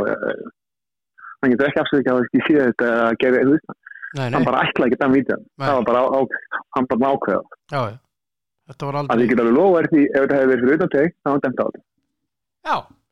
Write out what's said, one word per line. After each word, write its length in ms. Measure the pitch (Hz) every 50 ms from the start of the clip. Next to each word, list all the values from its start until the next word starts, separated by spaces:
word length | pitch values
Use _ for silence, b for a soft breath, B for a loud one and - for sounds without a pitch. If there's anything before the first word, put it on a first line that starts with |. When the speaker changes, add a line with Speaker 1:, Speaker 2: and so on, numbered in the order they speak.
| 101
Speaker 1:
já. 460 | 107 - - - - - - - - _ _ _ _ _ _ _ _ _ _ _ _ _ B B B B B
Hann 80 | 139 131
getur 140 | 123 110 139 147
ekki 120 | - 160
afsakað 340 | 147 - 147 143 120 131 127 127
að 60 | 120
ekki 160 | - - 135 -
séð 200 | - 156 143 127
þetta 200 | 120 - - 123 120 113 117 117 117
að 80 | 110 -
gera, 260 | 135 127 127 117 127
þú 80 | 135
veist 140 | 151 165 _ -
það. 80 | - _ B B B B B B B
Speaker 2:
Nei, 100 | 139 135
nei. 80 | 117
Speaker 1:
Hann 120 | 131 127 -
bara 180 | 127 123 - 175
ætlaði 220 | - - - 135 120
ekki 80 | 131
að 60 | - 147
dæma 100 | 131 131
víti. 200 | 139 123 - 98 - - _ _ -
Speaker 2:
Nei. 80 | 139 143
Speaker 1:
Það 60 | 139
var 100 | 127 107
bara 160 | 120 120 123
á-, 120 | 131 123
á-, 160 | 135 135 127 - B B B B B B B _ -
hann 120 | 135 127
bara 240 | - 127 113 135 135
ákveða. 300 | 139 - - 104 92 90 - _ - _ _ -
Speaker 2:
Já, 100 | 147 135 120 101
já. 100 | 110 - _ _ _ _ _ _ _ _ _ _ _ _ _ -
Þetta 160 | - - 147
var 100 | 139 139
Speaker 1:
Að 60 | 147
Speaker 2:
aldrei 220 | 143 131 120 113 123
Speaker 1:
ég 40 | 110
get 100 | 127 120
alveg 160 | 117 117 120
lofa 200 | 151 190 196 175 165
þér 100 | 151 143
því, 140 | 165 147
ef 180 | 143 135 - 135
þetta 160 | 139 135 139
hefði 120 | 139 135 131
verið 140 | 131 120 123
fyrir 120 | 131 151
utan 120 | 160 185 165
teig, 160 | - - 156 175
þá 160 | - _ -
var 80 | 147
hann 80 | 139 143
dæmt 180 | - 131 120 -
á 60 | 113
þetta. 180 | - - - _ _ _ _ _ _ _ _ _ _ _ _ _ _ _ _ -
Speaker 2:
Já, 120 | 311 262 151 - _ - _ _ _